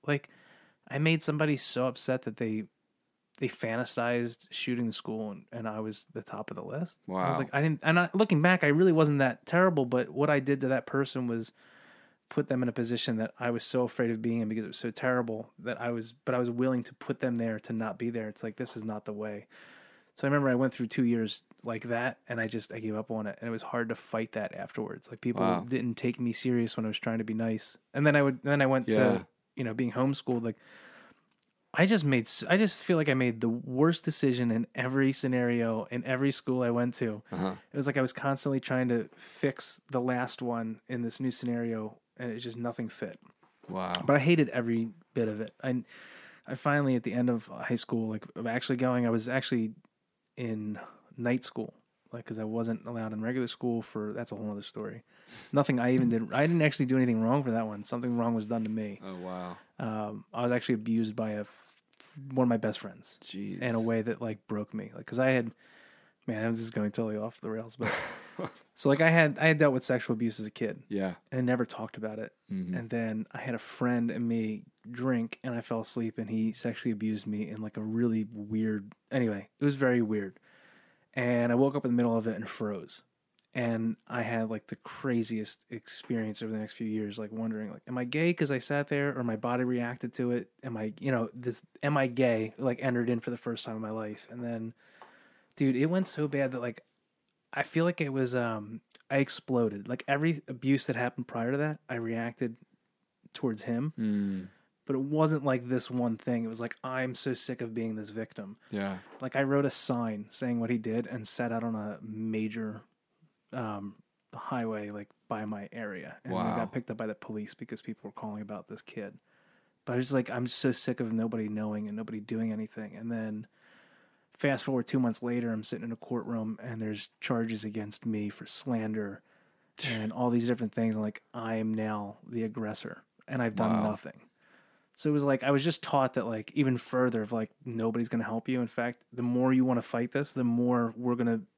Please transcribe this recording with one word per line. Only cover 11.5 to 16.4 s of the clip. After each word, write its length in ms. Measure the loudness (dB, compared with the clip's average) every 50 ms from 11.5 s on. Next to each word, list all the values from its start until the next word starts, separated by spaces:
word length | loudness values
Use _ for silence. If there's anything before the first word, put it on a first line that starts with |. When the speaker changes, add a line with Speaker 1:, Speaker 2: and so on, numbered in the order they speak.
| _ _ -20 -20 -20 -20 -20 -20 -20 -20 -20 _ _ _ _ _
Speaker 1:
put 180 | -2 -2 0 0
them 140 | 0 0
in 60 | 0 0
a 40 |
position 440 | 0 0 0 0 0 0 0 0 0 0
that 160 | -2 -4 -4 -4
I 100 | -2 -2
was 140 | 0 2 0
so 180 | 2 4 2
afraid 280 | 2 2 2 0 0 2
of 120 | 0 0
being 180 | 0 0 0 0
in 80 | 0 0
because 160 | -2 -4 -4
it 40 | -4
was 100 | -4 -4
so 120 | -4 -4
terrible 600 | -4 0 0 2 2 2 0 -2 -4 -8 -8 -12 _ -10
that 200 | -8 -6 -6 -4
I 100 | -4 -4
was, 220 | -2 -4 -6 -8
but 220 | -12 _ _ -2 0
I 40 |
was 120 | 0